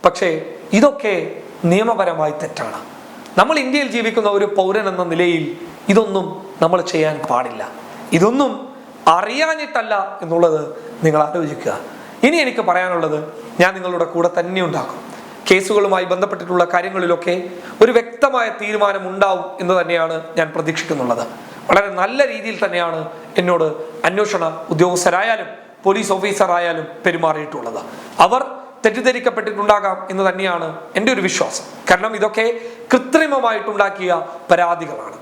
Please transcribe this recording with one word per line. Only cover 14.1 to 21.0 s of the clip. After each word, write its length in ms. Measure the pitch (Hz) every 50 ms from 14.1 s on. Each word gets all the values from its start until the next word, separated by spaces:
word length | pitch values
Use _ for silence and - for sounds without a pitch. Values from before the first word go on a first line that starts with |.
| -
കൂടെ 160 | 170 170 175 175 175
തന്നെ 220 | 170 175 190 190 180
ഉണ്ടാകും. 320 | 160 - - - - - - - - - - - - - - - -
കേസുകളുമായി 580 | 185 190 190 - 220 208 202 196 190 185 185 180
ബന്ധപ്പെട്ടിട്ടുള്ള 520 | 185 180 196 196 196 175 175 175 180 175 175 175
കാര്യങ്ങളിലൊക്കെ 640 | 180 175 180 190 190 190 180 170 175 175 - 180 175 185 180 180 - - - - - -
ഒരു 100 | 220 240 233
വ്യക്തമായ 500 | 233 233 - - - - 277 262 247 226 220 - -
തീരുമാനം 440 | 208 208 214 208 208 202 196 190 185 185
ഉണ്ടാവും 340 | 190 196 196 196 190 180 - - - -
എന്ന് 120 | 185 175 190 180
തന്നെയാണ് 380 | 170 165 175 170 165 165 165 160 160 - - 165
ഞാൻ 100 | 160 156 -
പ്രതീക്ഷിക്കുന്നുള്ളത്. 680 | 175 156 156 156 - - - 160 139